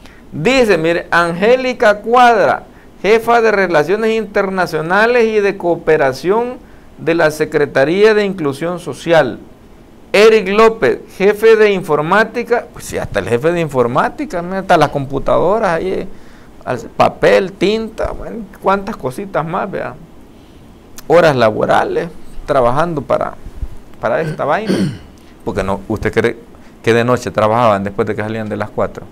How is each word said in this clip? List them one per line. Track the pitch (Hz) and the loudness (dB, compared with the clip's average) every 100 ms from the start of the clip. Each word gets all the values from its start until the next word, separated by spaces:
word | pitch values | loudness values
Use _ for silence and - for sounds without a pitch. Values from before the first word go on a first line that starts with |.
| - - - | -20 -20 -16
Dice, | 139 190 269 220 170 | -4 0 2 4 2
mire, | 165 175 - | 2 -2 0
Angélica | 170 170 175 208 254 254 247 220 202 | 0 0 0 2 2 0 0 2 2
Cuadra, | 220 247 240 220 135 90 - - - - | 2 4 6 4 2 0 -4 -20 -20 -4
jefa | 180 226 233 233 | 0 2 2 2
de | 220 | 2
Relaciones | 202 180 160 151 208 220 | 2 2 2 2 0 0
Internacionales | 220 208 202 190 190 170 156 160 196 226 247 226 | -2 -2 -2 -2 -2 -2 -4 -2 0 2 2 2
y | 214 | 2
de | 196 196 | 0 -2
Cooperación | 175 165 165 156 135 127 170 220 247 240 - - - - | -2 -2 0 2 2 -2 -2 -2 -2 -8 -18 -20 -20 -8
de | 143 170 | -2 0
la | 156 | 0
Secretaría | 151 151 151 135 135 139 190 214 | 0 -2 0 0 0 2 4 4
de | 214 | 4
Inclusión | 202 190 143 131 165 175 | 0 -2 -4 -4 -6 -8
Social. | 151 - 165 170 127 95 - - - - - - - | -10 -8 0 2 2 -4 -14 -20 -20 -20 -20 -20 -4
Eric | 190 220 220 190 | 4 6 6 2
López, | 202 220 220 165 - - - | 4 4 4 0 -2 -6 -2
jefe | 196 208 226 214 | 0 4 4 6
de | 214 | 4
informática, | 190 156 147 160 202 220 247 233 240 - | 2 0 -2 2 2 0 -2 -2 -2 -4
pues | - - | -16 -10
sí, | 90 | -8
hasta | 85 101 | -4 -4
el | 92 | -2
jefe | 120 156 | 0 0
de | 175 | 0
informática, | 156 131 120 143 226 - 285 170 | -2 0 0 0 -2 -4 -8 -8
mira, | 175 190 | -6 -6
hasta | 190 170 | 2 2
las | 143 | 2
computadoras, | 143 131 135 127 127 160 220 196 | -2 -6 -4 0 0 2 0 0
ahí, | 165 185 - 190 - - - - - | -2 -4 -6 -8 -14 -20 -20 -20 -16
al-, | - 127 - - | -8 -8 -8 -2
papel, | 120 - 160 202 185 | -2 2 2 2 0
tinta, | - 190 220 220 - - | -2 -2 -2 -6 -8 -8
bueno, | - 160 214 196 - | -8 -12 -12 -14 -6
cuántas | 196 196 202 - | -2 -2 -4 -8
cositas | 127 160 196 165 160 | -8 -8 -6 -6 -4
más, | 185 196 | -6 -6
vea. | 151 123 139 165 - - - - - - - - - - | -8 -10 -12 -20 -20 -20 -20 -20 -20 -20 -20 -20 -12 2
Horas | 165 165 131 | 4 4 4
laborales, | 110 110 - 101 - - 170 - - - - | 2 2 0 2 0 -4 -6 -10 -14 -10 -2
trabajando | 139 120 135 170 151 | 2 2 2 0 0
para, | 120 - - - - - - - - - | -2 -2 -2 -8 -14 -10 -10 -10 -16 -6
para | 110 143 | -2 -2
esta | 160 143 131 | -4 -4 -2
vaina. | 175 214 190 170 98 - | -2 0 -2 -2 -6 -16
<clears throat> | - - - 117 | -20 -20 -14 -8
Porque | 101 | -4
no, | 95 98 - | -4 -4 -4
¿usted | 101 110 | -4 -2
cree | 117 117 - - - - - | 0 0 -2 -14 -20 -20 -6
que | 117 | 0
de | 117 | 2
noche | 117 123 98 | 2 0 -2
trabajaban | 87 107 117 120 98 | 0 2 4 2 2
después | 98 101 110 | -2 -4 -4
de | 107 | -4
que | |
salían | 107 113 107 | -6 -6 -6
de | 107 | -6
las | 101 | -6
cuatro? | - 95 - - | -4 -4 -6 -18